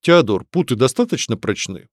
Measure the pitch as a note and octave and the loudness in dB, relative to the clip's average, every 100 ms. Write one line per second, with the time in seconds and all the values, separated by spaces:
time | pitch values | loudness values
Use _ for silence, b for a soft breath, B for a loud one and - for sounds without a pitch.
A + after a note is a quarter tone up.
0 | - E3+ A2+ G2 - F3+ - A2 C3 - | 6 4 4 -2 -2 -4 -2 0 0 2
1 | A#3+ - - A#2+ - G2 - F#2+ _ | -2 -2 -4 -4 -4 -6 -6 -12 _